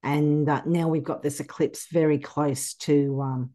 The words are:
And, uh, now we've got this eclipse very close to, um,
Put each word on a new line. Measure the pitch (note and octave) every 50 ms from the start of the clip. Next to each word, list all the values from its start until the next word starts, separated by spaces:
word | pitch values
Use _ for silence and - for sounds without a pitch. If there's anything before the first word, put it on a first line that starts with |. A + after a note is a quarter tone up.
| -
And, | E3 D3 D3 D3+ D3 D3 D3+ D3 C#3+
uh, | D3 C#3 -
now | D3 E3+ E3+ E3 E3
we've | D#3+ D#3+ -
got | - D#3+ - -
this | D3 C#3+ -
eclipse | - - - - D#3+ C#3 - - - -
very | E3 E3+ D#3 D3+ D3+ C#3+
close | C#3+ - - - D3+ D3 C3+ - - - -
to, | _ - - D3 C#3+ C#3+ C#3 C#3 C3+
um, | C#3 C3+ C3 B2+ B2+ B2+ _